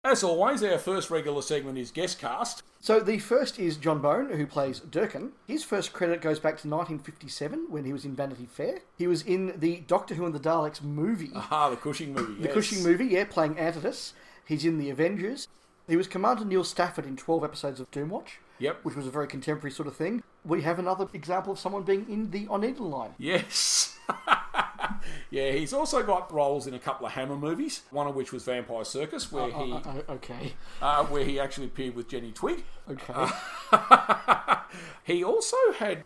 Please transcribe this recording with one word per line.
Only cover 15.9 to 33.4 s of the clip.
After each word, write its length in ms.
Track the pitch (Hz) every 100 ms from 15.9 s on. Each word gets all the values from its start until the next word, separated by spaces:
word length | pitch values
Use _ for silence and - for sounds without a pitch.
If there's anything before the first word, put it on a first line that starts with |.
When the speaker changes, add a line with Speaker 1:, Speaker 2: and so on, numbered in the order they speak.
| 165
Speaker 2:
was 100 | 190
Commander 380 | 185 208 233
Neil 180 | 208 185
Stafford 420 | 175 - 175 156
in 100 | 139 131
twelve 260 | - 165
episodes 360 | 147 - 143 131
of 120 | 127
Doomwatch. 460 | 139 151 226 - - - -
Speaker 1:
Yep. 220 | 135 170
Speaker 2:
Which 120 | 160
was 100 | 143
a 60 | 131
very 160 | 139 143
contemporary 440 | 139 147 151 143
sort 160 | 131 147
of 80 |
thing. 280 | - 165 233 - _
We 180 | 156 180
have 160 | 151 170
another 280 | 180 190 196
example 400 | 190 147 180 190
of 60 | 196
someone 240 | 185 202
being 260 | 190 196 233
in 220 | 208 214
the 160 | 185 208
Oneida 360 | 202 226 269
Line. 300 | 190 135 110 -
Speaker 1:
Yes. 760 | 143 180 208 - - - - - -
<laughs> 580 | - 1047 - - - - - - - - - -
Yeah, 200 | 139 135
he's 220 | 139 151
also 300 | 277 - 262
got 280 | 208 180 175
roles 340 | 156 143 143 127
in 60 |
a 60 | 123
couple 260 | 147 127
of 80 | 120
Hammer 240 | 135 135 139
movies, 440 | 147 170 302 - -
one 160 | 139 143
of 80 |
which 160 | 135 131
was 120 | 127
Vampire 400 | 127 123 120 117
Circus, 460 | 107 131 151 302 -
where 120 | 143
Speaker 2:
Oh, 220 | 123 147
Speaker 1:
he 80 | 143
Speaker 2:
oh, 80 | - 151 135 -
oh, 40 |
okay. 380 | 131 - 123 123 - - -
Speaker 1:
uh, 220 | 139 147
where 180 | 147 147
he 160 | 135 139
actually 280 | 135 - 127
appeared 280 | - 131
with 120 | 120 117
Jenny 240 | 127 117
Twig. 320 | 110 - 175 - - -
Speaker 2:
Okay. 240 | 135 - - 127 -